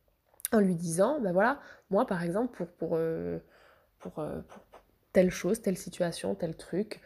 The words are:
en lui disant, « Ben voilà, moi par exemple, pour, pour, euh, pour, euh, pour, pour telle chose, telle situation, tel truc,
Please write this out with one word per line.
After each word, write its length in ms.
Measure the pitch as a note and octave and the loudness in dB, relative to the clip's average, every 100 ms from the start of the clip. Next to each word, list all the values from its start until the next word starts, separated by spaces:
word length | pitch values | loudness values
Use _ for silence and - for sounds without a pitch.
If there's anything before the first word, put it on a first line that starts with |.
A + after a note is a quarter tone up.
| _ _ _ _ - | _ _ _ _ 0
en 80 | A3 | 4
lui 160 | F#3+ E3+ | 4 2
disant, « 440 | E3+ E3 G#3 D4+ | 0 2 2 2
Ben 120 | G3+ | 0
voilà, 280 | F3 A3 C#4 - - - | 2 2 0 -6 -20 -2
moi 160 | F#3+ B3+ | 0 2
par 160 | F#3 | 0
exemple, 340 | E3+ F#3 B3 - | -2 -2 -2 -4
pour, 120 | E3+ | -10
pour, 220 | - E3 | -6 -2
euh, 440 | E3 E3 E3 F3 E3 - - - _ _ _ | 0 0 -2 -4 -6 -10 -20 -20 _ _ _
pour, 220 | - - | -14 -8
euh, 180 | D3+ D3+ - | -8 -8 -12
pour, 120 | - | -18
pour 200 | - - _ _ _ | -20 -20 _ _ _
telle 180 | G3+ F#3 | 6 6
chose, 320 | - F3 A3+ | 4 0 0
telle 160 | - F3+ | 0 -2
situation, 560 | - - F3 E3 F#3+ | -4 -4 -2 -2 -4
tel 200 | G3 E3 | -4 -4
truc, 460 | E3 - E3+ G#3+ - | -6 -6 -4 -4 -8